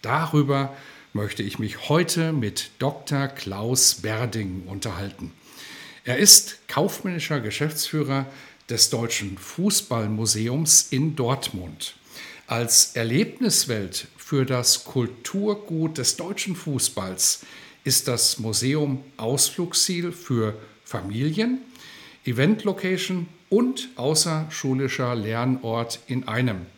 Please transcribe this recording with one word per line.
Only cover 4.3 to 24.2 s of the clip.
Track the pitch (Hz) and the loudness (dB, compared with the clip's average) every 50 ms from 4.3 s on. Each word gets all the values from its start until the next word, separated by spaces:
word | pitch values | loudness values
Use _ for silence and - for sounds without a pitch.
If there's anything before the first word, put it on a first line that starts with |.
| 107 113 104 95 92 92 90 | -2 -4 -4 -4 -6 -8 -10
unterhalten. | 92 101 98 - 117 90 87 98 98 - - - 78 - _ - - - - - - - - - - - - _ | -8 -8 -6 -6 -6 -6 -6 -8 -8 -10 -12 -14 -14 -14 _ -20 -20 -20 -18 -18 -16 -16 -16 -18 -18 -20 -12 _
Er | 123 123 | -2 2
ist | 131 202 202 - - - - - - - - | 6 10 10 10 10 8 4 -12 -16 -12 -2
kaufmännischer | - 135 165 202 - - - 196 175 165 156 - 156 143 | 0 2 2 2 0 -4 -6 -4 -4 -4 -4 -2 -2 -2
Geschäftsführer | 110 104 - - 147 156 156 - - - - 156 143 127 135 135 135 131 - - - - - _ _ - | -2 -4 -2 -2 -2 -2 -2 -2 -4 -2 0 -2 0 0 0 -2 -2 -4 -10 -18 -20 -20 -20 _ _ -6
des | 117 113 - - | 2 2 4 4
Deutschen | - 117 117 113 - - 104 98 95 | 4 -2 -2 -2 -2 -4 -4 -6 -8
Fußballmuseums | 92 - - - - 175 208 196 - - - 127 117 107 104 107 107 113 107 110 107 110 117 123 151 165 156 - 147 - - | -10 -12 -12 -4 0 0 2 2 2 0 0 -2 0 0 0 -2 0 0 0 0 0 0 0 0 0 4 6 6 6 6 6
in | - 131 147 160 151 | 0 0 0 0 0
Dortmund. | - - 117 135 135 - - - 92 90 82 76 - - - - - _ - - - - - - - - - | 0 2 2 2 0 -2 -6 -6 -8 -10 -10 -10 -12 -12 -12 -12 -16 _ -20 -18 -18 -16 -16 -18 -20 -8 -4
Als | 120 117 120 110 - - - - - | -2 -2 0 4 6 6 6 6 2
Erlebniswelt | 120 117 113 120 151 220 - - - 254 214 - - - 139 117 110 98 90 - - - - - | -2 0 2 4 2 2 2 0 0 0 2 2 2 2 2 0 -2 -2 -4 -6 -8 -10 -10 -18
für | - - - 151 139 131 | -20 -6 0 2 2 2
das | 120 135 123 120 - - - - | 2 2 2 4 2 2 2 0
Kulturgut | - - 131 120 113 - - - - - 196 202 214 208 208 208 - 170 160 160 160 156 - | -4 -2 0 0 0 -4 -8 -12 -6 -4 0 0 0 0 -2 -4 -6 -2 0 0 0 -2 0
des | 123 - - | 0 0 0
deutschen | - 160 175 202 - - 196 180 | -2 -6 -8 -6 -6 -4 -4 -6
Fußballs | - - 160 139 123 - - - 104 95 95 90 - - - - - - - - - - - - _ _ | -6 -4 -2 0 0 0 0 -2 -4 -6 -6 -2 0 2 0 0 0 -6 -18 -20 -20 -20 -20 -20 _ _
ist | 139 127 - - - | 0 0 2 2 0
das | 120 113 - - - - | 0 2 2 0 0 0
Museum | 110 113 107 - 120 131 143 156 151 143 135 131 - - - - | -2 -2 -2 0 0 2 2 2 2 0 -2 -4 -6 -12 -12 -6
Ausflugsziel | 113 113 135 143 - - - - 175 170 - - - - 185 170 170 175 | -2 -2 2 2 2 0 0 -4 -6 -2 0 0 0 2 0 -2 -2 -4
für | 165 - - - 131 117 110 107 104 - - - - _ | -6 -10 -4 -2 0 0 0 0 -4 -6 -14 -20 -20 _
Familien, | _ - - 113 90 98 101 113 135 156 156 196 220 240 254 262 - - - - - - - - - - - - _ | _ -10 -8 -8 -6 -6 -4 -2 -2 0 2 2 0 0 0 -2 -4 -12 -20 -20 -20 -20 -20 -20 -20 -20 -20 -8 _
Eventlocation | 131 120 113 135 175 220 214 - 202 185 - - 185 185 180 - - 185 180 170 - - - _ _ | -2 2 4 4 4 4 4 2 -2 -2 0 0 -2 0 0 -2 -2 -2 -2 -4 -6 -10 -20 _ _
und | 190 220 247 254 254 - - - - | 4 4 4 4 0 -4 -8 -10 -8
außerschulischer | - 120 143 160 160 | -2 0 2 2 2